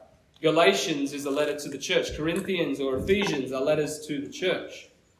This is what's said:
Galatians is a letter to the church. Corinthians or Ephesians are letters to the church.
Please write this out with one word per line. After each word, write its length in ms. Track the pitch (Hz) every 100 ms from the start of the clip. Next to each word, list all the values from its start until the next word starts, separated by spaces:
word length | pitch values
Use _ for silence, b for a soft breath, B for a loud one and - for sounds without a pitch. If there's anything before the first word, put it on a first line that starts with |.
| - _ _ _
Galatians 680 | 156 156 180 196 190 147 135
is 140 | 139 143
a 40 |
letter 300 | 139 147 139
to 100 | 165
the 80 | 135
church. 380 | - 170 - -
Corinthians 640 | 156 185 185 180 151 135
or 180 | 135 131
Ephesians 540 | 180 202 170 151 123
are 100 | 131
letters 440 | 143 151 147 151 -
to 140 | 143
the 100 | 123
church. 580 | - 185 139 - - - _ _